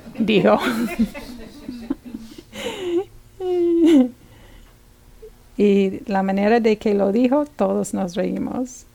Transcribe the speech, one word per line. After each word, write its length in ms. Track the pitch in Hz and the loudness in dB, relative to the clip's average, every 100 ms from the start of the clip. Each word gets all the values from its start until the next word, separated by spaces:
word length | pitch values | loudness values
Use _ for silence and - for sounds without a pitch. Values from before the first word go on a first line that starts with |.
| - - | -12 -4
dijo. 420 | 196 208 - 208 - | 2 4 4 4 2
<laughs> 40 | 226 233 - 220 285 269 240 226 285 - 247 226 - 247 226 226 - - - 494 427 359 349 415 - - - 370 359 349 339 330 302 247 - - - - - - - _ _ - - - - - - | -2 -4 -2 -2 -4 -16 -18 -18 -16 -16 -12 -10 -10 -10 -16 -16 -20 -20 -12 -10 -8 -4 -4 -4 -10 -20 -10 -4 0 2 4 6 6 4 -2 -20 -20 -20 -20 -20 -20 _ _ -20 -20 -20 -20 -12 0
Y 440 | 202 196 190 190 - | 2 4 2 -2 -4
la 140 | 190 | -2
manera 360 | 190 190 208 233 | 0 0 2 4
de 180 | 220 214 | 2 0
que 160 | 220 | 0
lo 180 | 202 196 | 0 2
dijo, 340 | 214 254 285 294 | 2 2 2 0
todos 480 | - 196 202 190 | -2 -2 0 -2
nos 220 | 202 180 180 | -4 -4 -4
reímos. 720 | 185 190 - 240 254 - - | -4 -4 -4 -6 -8 -10 -20